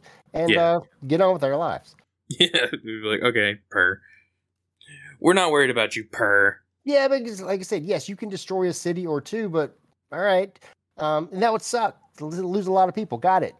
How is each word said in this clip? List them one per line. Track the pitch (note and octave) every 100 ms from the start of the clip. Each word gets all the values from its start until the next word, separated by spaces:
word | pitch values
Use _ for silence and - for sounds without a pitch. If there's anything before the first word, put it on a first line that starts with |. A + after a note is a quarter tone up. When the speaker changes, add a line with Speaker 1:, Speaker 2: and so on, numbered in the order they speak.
| - - _
Speaker 1:
and, | D#3 E3+
Speaker 2:
Yeah. | E3+ E3+ E3+
Speaker 1:
uh, | - _ C3+
get | D#3+
on | F#3
with | F3
our | C3+ C#3+
lives. | D#3+ A#2 - _
Speaker 2:
<laughs> | _ _ - -
Yeah, | F3 D#3 A#2+
we'd | -
be | A2 A2
like, | G#2+ G#2+
"Okay, | B2 A#2 G#2 G#2 _
per. | G2+ F#2 G2 _ _ _ _ _ _ _ _ - - - -
We're | E3
not | F#3 F3
worried | D3 C3
about | A#2+ G#2+ A2+
you, | G#2+
per." | - G#2 G2+ G2 - _ _ C4+
Speaker 1:
Yeah, | C#4+ C4+
but | C4+
it's, | A#3 G3
like | F3+ G3
I |
said, | F#3 F#3+
yes, | D#3+ F3 -
you | G3
can | G#3+
destroy | F#3+ - F#3+ F3+
a |
city | - F3 F3 E3+
or | D3
two, | - A3 G#3
but | D#3+ C#3+ - _ _ _
all | D3+
right. | G3+ F#3 G3 - - _ _ -
Um, | D#3 D#3 E3+
and | F#3
that | A3+
would | A3
suck. | - A#3+ A3 - _ -
Lo-, | D3+
lose | F3 F#3 G3+ F#3
a |
lot | F#3+ F#3
of | G#3+
people. | G#3 A#2
Got | F3 F#3
it. | A2+